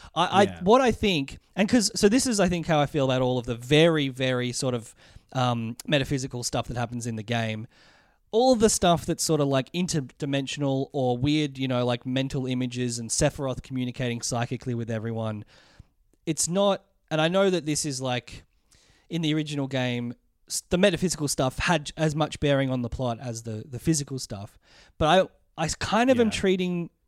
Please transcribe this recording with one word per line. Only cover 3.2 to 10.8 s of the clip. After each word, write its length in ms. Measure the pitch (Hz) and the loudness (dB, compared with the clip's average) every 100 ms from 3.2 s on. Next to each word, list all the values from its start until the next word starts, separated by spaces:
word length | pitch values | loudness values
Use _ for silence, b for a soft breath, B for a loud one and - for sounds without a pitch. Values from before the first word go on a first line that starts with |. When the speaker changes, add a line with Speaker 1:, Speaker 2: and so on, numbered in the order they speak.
Speaker 1:
all 160 | 127 127 | 2 0
of 80 | 117 | -4
the 100 | 117 | -6
very, 540 | 123 151 170 160 139 | 2 6 6 4 -2
very 420 | 127 131 127 123 | -2 -2 0 -2
sort 220 | 120 135 | -2 -2
of, 200 | 120 107 - b b b | -2 -6 -20 b b b
um, 420 | 131 123 120 113 117 - | -2 0 0 -4 -8 0
metaphysical 560 | 147 131 139 135 123 | 0 0 -4 -4 -8
stuff 240 | 123 127 - | -6 -4 -6
that 100 | 123 | -6
happens 300 | 117 120 120 | -6 -6 -6
in 80 | 113 | -6
the 80 | |
game. 440 | 104 117 113 110 113 b b b b b _ | -4 -4 -2 -6 -10 b b b b b _
All 200 | 220 254 | 2 4
of 80 | 247 | 6
the 100 | 220 | 4
stuff 360 | - 180 170 - | 4 4 2 0
that's 180 | 165 | -4
sort 160 | - 151 | 0 2
of, 80 | 139 | 2
like, 240 | 135 131 | 0 -2
interdimensional 1160 | 175 180 156 127 - 143 139 135 - 139 135 | -2 -2 -2 -4 -6 -4 -2 -2 -2 0 0